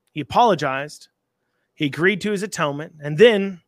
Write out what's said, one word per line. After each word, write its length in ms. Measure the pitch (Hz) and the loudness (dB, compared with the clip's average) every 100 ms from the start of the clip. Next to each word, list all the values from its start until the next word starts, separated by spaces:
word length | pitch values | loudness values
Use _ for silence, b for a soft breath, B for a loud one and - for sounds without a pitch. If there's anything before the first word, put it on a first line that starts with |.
| _ | _
he 100 | 151 | -12
apologized, 880 | 135 202 240 170 147 135 151 - - _ _ _ _ _ _ | -4 2 2 2 -2 -4 -8 -14 -20 _ _ _ _ _ _
he 120 | - 151 | -6 -6
agreed 340 | 139 180 208 | -2 -2 0
to 100 | 208 | -2
his 100 | 202 | -4
atonement, 520 | 214 - 151 143 165 156 | -6 -4 -4 -6 -12 -12
and 160 | 147 151 | -6 6
then 440 | 233 208 196 180 | 6 6 -2 -8